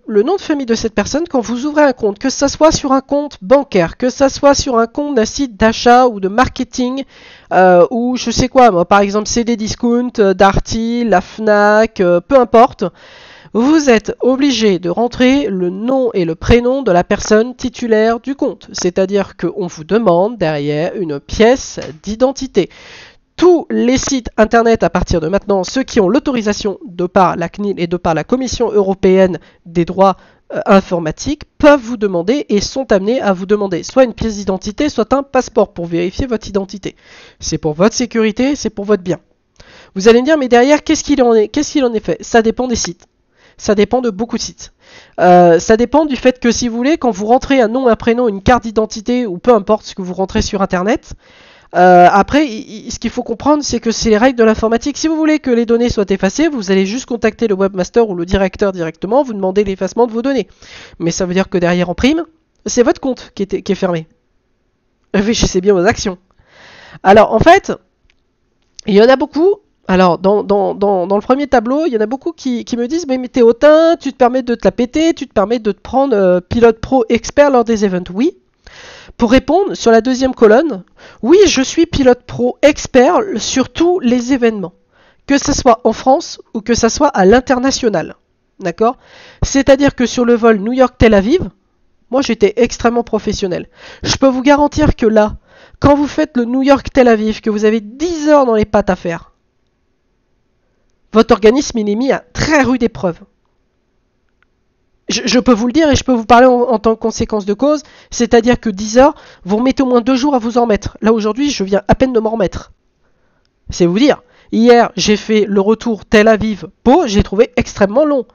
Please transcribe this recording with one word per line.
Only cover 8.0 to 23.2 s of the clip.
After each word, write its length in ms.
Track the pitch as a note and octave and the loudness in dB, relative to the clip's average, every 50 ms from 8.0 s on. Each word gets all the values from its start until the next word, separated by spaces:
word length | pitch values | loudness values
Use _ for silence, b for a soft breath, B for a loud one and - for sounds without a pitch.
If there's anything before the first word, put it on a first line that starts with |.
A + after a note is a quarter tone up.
| A#3+ B3 B3+ | -4 -4 -4
je 120 | A#3 - A#3+ | -4 -6 -4
sais 200 | A3 - C4 B3 | -4 -2 -4 0
quoi, 200 | - C4 B3 A3+ | 4 4 6 6
moi, 160 | F#3 E3+ F3 | 4 2 0
par 140 | - G3+ G3+ | 2 2 2
exemple, 280 | G3+ G3 G3 G#3 G#3 | 2 0 -2 -4 -4
C 160 | - - A#3 A3+ | -2 -4 -2 -2
D 120 | A3+ A#3+ | -2 -4
Discount, 560 | G3+ A3 G3+ - - A#3+ A#3+ A#3+ A#3+ B3 B3 - A#3 | -4 -4 -6 -6 -4 -2 0 0 0 -2 -2 0 0
euh, 140 | G3+ G3 F#3+ | 2 2 4
Darty, 720 | F#3 G3+ G3 G3 - - - G#3+ A3 A3+ A#3 A#3 A#3+ A#3+ | 4 2 2 2 0 -4 -4 -6 -4 -4 -4 -2 -2 0
la 160 | A3 F3+ F3+ | 0 0 0
Fnac, 800 | - - - A3 A3 G#3+ G#3 G#3 G#3 G#3 G#3+ G#3+ A3+ A3 - - | -2 -4 -10 -4 0 0 2 4 4 4 4 2 2 0 0 0
euh, 180 | F#3 F3 F3 F3 | 0 2 2 0
peu 180 | - - C#4 | 0 2 2
importe, 460 | C4 A#3+ A#3+ - A3+ B3 B3 - - G3+ E3 B B B B B B B B B B B B - | 2 4 4 6 4 4 4 2 -6 -8 -8 B B B B B B B B B B B B -4
vous 360 | G#3+ A#3+ C#4+ D#4+ D#4+ C#4+ C4 | 0 2 2 2 2 4 2
êtes 260 | A3+ G#3+ - F#3+ - - | 2 2 0 -4 -6 -2
obligé 560 | - B3 C4 B3+ D4 C#4+ B3 A3 A3 G#3 F#3 | 0 0 0 2 0 0 0 0 0 0 0
de 120 | E3 F3+ E3+ | 0 -2 -4
rentrer 580 | F3 G#3+ A#3 A#3+ - - B3+ B3+ C4+ C#4+ - | -2 -2 -4 -4 0 0 2 2 2 2 0
le 220 | G3 G3 F#3 F3+ F3 | -2 -4 -4 -4 -4
nom 420 | F#3 G3 A3 B3+ C4+ C4 B3+ A3+ - | -4 -6 -4 -2 -2 -2 -2 -2 -2
et 120 | G3 F3 | -2 -2
le 100 | E3 D#3+ | -4 -6
prénom 460 | - - - A3+ A#3+ A#3+ B3 C4 C#4 | -6 0 2 2 2 2 0 -2 -2
de 100 | C4 G#3 | 0 0
la 120 | F3 F3 F3+ | 0 0 0
personne 520 | - G#3 - - - G#3+ A3 A#3 B3+ B3 | 0 -4 -6 0 0 0 0 0 -2 -6
titulaire 640 | - - B3 - - B3 A3+ A3 G#3+ A3 A3+ A#3 A#3 | -8 -10 -10 -8 -8 -4 0 0 2 2 0 -2 -4
du 160 | - C4 C#4 | -6 -10 -6
compte. 320 | - D4+ A3+ - - - - G3 | -4 -4 -6 -6 -8 -16 -16 -8
C'est-à-dire 640 | - - F3+ - G3 F#3+ F#3 G3+ G3 F#3+ - - | -6 -4 -2 -2 -2 -2 -2 -2 -4 -4 -6 -8
qu'on 300 | - F#3 E3 - - F3+ | -8 -8 -6 -6 -6 -8
vous 160 | E3 - D#3+ D#3 | -8 -10 -14 -6
demande 540 | D#3+ G3 A#3 A3+ F#3 E3+ F3 F#3+ A3+ B3 | -4 -2 0 2 2 2 2 0 -2 -4
derrière 580 | G3+ F3+ D#3 D#3 D3 C#3+ D3 D3 D3+ E3 - - | -4 -4 -4 -4 -4 -4 -4 -4 -4 -4 -6 -6
une 240 | - F3+ D#3 C#3+ C#3+ | -8 -8 -8 -8 -10
pièce 600 | - - - - G#3+ A#3 C4+ B3 - - - E3 D3+ D3 D3+ D#3 - | -10 -8 0 2 2 4 2 0 -4 -10 -14 -14 -14 -14 -16 -14 -12
d'identité. 680 | G3 G#3+ A3+ B3+ C#4 C4 - C4+ B3+ - G3+ - B B B B B B B B B B B | -12 -4 -2 -2 -2 -2 -6 -10 -4 -2 -2 -2 B B B B B B B B B B B